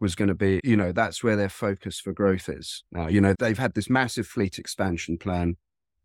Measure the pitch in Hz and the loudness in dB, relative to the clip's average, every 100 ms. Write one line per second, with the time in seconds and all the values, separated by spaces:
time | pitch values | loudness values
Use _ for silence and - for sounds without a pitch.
0 | 101 85 101 90 98 92 131 107 90 90 | -4 0 0 2 2 2 2 2 2 0
1 | 107 - 117 104 98 - 107 98 101 - | 0 0 0 0 -2 -2 -4 -4 -8 -10
2 | 98 90 98 95 - 69 - - _ 85 | -8 2 2 2 -2 -10 -10 -14 _ -6
3 | 80 101 98 92 117 110 123 107 98 131 | 2 4 6 4 0 0 0 -2 0 2
4 | 123 - 104 - 95 - - - 95 85 | 2 -2 -6 -2 -2 -4 -12 -4 -2 -2
5 | - 85 98 90 87 87 _ _ _ _ | -4 -4 -2 0 0 -2 _ _ _ _